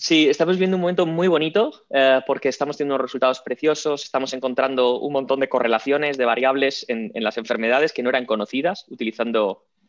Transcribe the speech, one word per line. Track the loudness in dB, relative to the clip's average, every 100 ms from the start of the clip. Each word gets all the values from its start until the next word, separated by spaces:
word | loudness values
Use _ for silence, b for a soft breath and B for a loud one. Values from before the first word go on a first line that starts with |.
sí, | 2 4 4
estamos | 4 2 2
viviendo | 2 0
un |
momento | 0 0
muy | 0 2 2
bonito, | 2 2 0 0 -4 _
eh, | 2 4 4 2
porque | -2 -2
estamos | -2 -6 -4
teniendo | -2
unos | -2
resultados | -4 0 0 0
preciosos, | -6 -2 0 0 -2 -4
estamos | -4 -4 -4
encontrando | -4 -4 0 0 2 2 2
un | -2
montón | -4 -2 0
de | 0
correlaciones, | 0 2 0 2 0 0 0
de |
variables | 0 2 2 2 0 -2 -6
en, | -6 -6
en | -4
las | -4 -4
enfermedades | -6 -4 0 2 0
que | -2
no | -2
eran | -2
conocidas, | -2 -4 -2 -2 -4 -4 -12
utilizando, | -8 -8 -4 -2 0 0 -2 _ _